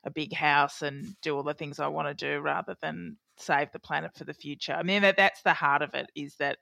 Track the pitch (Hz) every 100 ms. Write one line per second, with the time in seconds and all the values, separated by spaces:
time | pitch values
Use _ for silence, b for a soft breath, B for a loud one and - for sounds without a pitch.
0 | - 151 151 170 151 143 143 - 147 139
1 | 143 196 160 143 143 151 151 151 147 156
2 | 147 147 143 147 147 147 - 185 156 156
3 | 175 - _ - - 143 147 - - 151
4 | 160 - 143 151 143 143 - 151 175 202
5 | 202 190 196 - 190 160 147 143 147 135
6 | 139 - 143 - 143 139